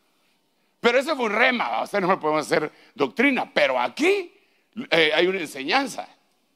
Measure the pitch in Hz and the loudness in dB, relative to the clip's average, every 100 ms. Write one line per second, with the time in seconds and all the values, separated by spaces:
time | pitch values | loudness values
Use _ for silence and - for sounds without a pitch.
0 | _ _ _ _ _ _ _ _ 233 247 | _ _ _ _ _ _ _ _ 2 2
1 | 277 277 226 208 262 240 123 113 - 202 | 0 -2 -2 2 2 0 -2 -4 -4 -2
2 | 180 165 151 156 127 156 151 - _ - | 0 0 0 -2 0 -2 -2 -8 _ -4
3 | 135 - 277 233 117 165 139 123 123 - | -2 2 2 2 -2 2 2 2 -2 0
4 | 339 403 349 _ _ _ _ 107 139 165 | 0 0 -4 _ _ _ _ -12 0 2
5 | 156 151 180 190 156 139 139 262 262 - | 4 2 2 0 -6 -8 -2 -2 -2 -8
6 | 92 _ _ _ _ | -14 _ _ _ _